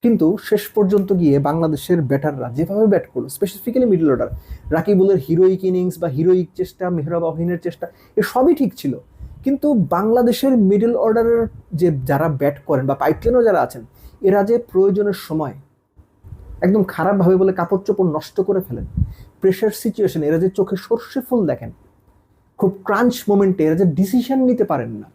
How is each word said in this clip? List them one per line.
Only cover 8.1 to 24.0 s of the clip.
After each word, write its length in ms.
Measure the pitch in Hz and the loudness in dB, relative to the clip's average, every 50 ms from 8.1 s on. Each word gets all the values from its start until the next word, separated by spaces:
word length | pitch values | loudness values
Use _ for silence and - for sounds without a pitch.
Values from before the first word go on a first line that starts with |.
| _ - | _ -2
এ 20 | 196 - - | -2 0 0
সবই 220 | 247 262 330 339 - | 2 2 2 2 2
ঠিক 100 | 277 208 - - | 0 -4 -4 -6
ছিল, 140 | - 139 120 - - _ _ - - - - - - | -6 -6 -6 -6 -10 _ _ -20 -18 -18 -18 -6 -4
কিন্তু 240 | 269 277 277 - 294 285 226 175 139 180 | -4 -4 0 0 0 2 2 2 0 0
বাংলাদেশের 560 | 175 202 220 226 247 247 233 240 - - 269 262 240 202 190 | 0 0 2 2 2 2 2 0 0 0 2 4 4 4 4
মিডল 220 | 196 208 214 233 240 - - | 4 2 2 0 0 0 0
অর্ডারের 380 | 226 220 233 226 233 233 233 226 220 - - - _ - 151 | 2 2 2 2 2 2 0 0 -4 -6 -14 -18 _ -4 0
যে 80 | 180 175 156 135 127 131 | 0 0 0 0 -2 -2
যারা 200 | 143 139 156 165 147 127 | -2 0 0 -2 -2 0
ব্যাট 160 | 143 143 143 143 - - | -2 -2 -2 -4 -4 -2
করেন 160 | 156 131 131 135 | -2 -2 0 -2
বা 40 | 139 135 139 | -2 0 0
পাইপলাইনেও 400 | 147 156 - - 226 240 254 233 226 | -2 -2 0 0 0 2 4 4 4
যারা 120 | 196 160 131 | 2 2 0
আছেন, 160 | - - 120 113 - _ _ - - _ - - 190 | -2 -4 -14 -18 -18 _ _ -20 -20 _ -2 0 2
এরা 120 | 190 202 202 202 | 2 2 2 2
যে 80 | 233 240 233 - | 0 0 -2 -2
প্রয়োজনের 480 | - 185 190 196 190 202 208 208 190 - - | 0 2 2 4 2 2 0 -2 -4 -6 -8
সময় 280 | - 160 156 151 135 - - - _ _ _ _ _ _ _ - _ _ _ _ - - - - - - - - | -6 -4 -4 -4 -6 -8 -14 -20 _ _ _ _ _ _ _ -20 _ _ _ _ -20 -20 -20 -18 -20 -10 -2 0
একদম 180 | 180 196 214 190 190 - | 2 2 2 0 0 -2
খারাপভাবে 420 | - 165 185 208 196 180 175 190 185 190 | -4 -2 0 2 2 4 4 4 4 2
বলে 100 | 190 185 - | 2 0 0
কাপড় 240 | 170 170 202 185 196 | -2 -2 -2 -4 0
চোপড় 220 | - 202 202 190 175 147 | -2 -2 0 0 0 0
নষ্ট 200 | 156 - - _ - 190 196 | -4 -6 -6 _ -4 -2 0
করে 120 | 196 190 185 | -2 -2 -2
ফেলেন, 200 | - 120 - - - - - - - - - - - _ _ | -6 -10 -10 -10 -8 -4 -4 -4 -4 -4 -18 -20 -20 _ _
প্রেশার 320 | - 190 185 - 220 214 208 - - | 0 0 0 2 -2 -2 -2 -2 -6
সিচুয়েশন, 380 | 233 - - 208 185 - 165 151 147 | -6 -2 -2 -2 -2 -2 -2 -2 0
এরা 100 | 160 165 175 | 0 0 0
যে 40 | 190 190 - | 0 0 -2
চোখে 180 | 196 190 196 185 - | -2 -2 -2 -8 -4
সর্ষে 340 | - 233 233 - - - 269 254 | -4 -4 -4 -4 -8 -8 -8 -6
ফুল 140 | - 254 240 202 151 | -2 -2 0 0 -2
দেখেন, 200 | 127 123 117 117 - _ _ _ _ _ _ _ _ _ _ _ _ _ _ _ _ - | -4 -6 -8 -16 -16 _ _ _ _ _ _ _ _ _ _ _ _ _ _ _ _ -2
খুব 120 | - 190 190 - - | -2 -2 -2 -2 -4
ক্রাঞ্চ 280 | - 208 196 247 247 240 - - - | -2 0 2 2 2 0 -2 -2 0
মোমেন্টে 340 | 202 196 202 190 185 190 156 156 | 2 2 2 2 2 2 2 0
এরা 80 | 160 165 202 | 2 2 2
যে 40 | 175 143 | 0 2
ডিসিশন 400 | 139 | 0